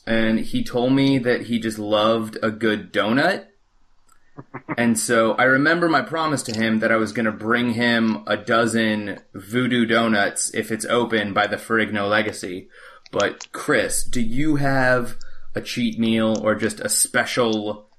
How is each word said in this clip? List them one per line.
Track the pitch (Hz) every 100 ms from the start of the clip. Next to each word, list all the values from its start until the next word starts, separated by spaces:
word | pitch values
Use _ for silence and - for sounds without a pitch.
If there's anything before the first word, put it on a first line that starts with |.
| -
And | 113 110 113
he | - 123
told | 120 123 123
me | 135 139 135
that | 120 117
he | 104 117
just | 113 110
loved | 104 107 107 113 110 -
a | 113
good | 107 110 107 90
donut. | 104 101 127 165 208 - _ _ _ _ _ _ - _ - - - - -
And | 117 110
so | - 117 113
I | -
remember | 127 131 151 170 170
my | 147
promise | 113 160 160 139
to | - 113
him | 113 110
that | 110
I | 113
was | 107
gonna | 123 113
bring | 98 107 120 120
him | 113 120 117 113 107 -
a | 104
dozen | - 113 117 117 110 107 104 92 -
Voodoo | - 95 120 123 120 113
Donuts | 117 117 104 95 - -
if | - -
it's | 110 -
open | 120 117 110 101
by | 98 104
the | 101
Ferrigno | - 113 104 104 101
Legacy. | 107 110 - 101 92 - - - - -
But | - 98 - -
Chris, | - - 127 90 -
do | - 123
you | 113 123 156 143
have | 139 135 127 127 117 - - - -
a | 110
cheat | - - 117 110
meal | 113 113 110 107
or | 107 104
just | 107 -
a | 104
special | - - 123 110 - 117 107 104 107 -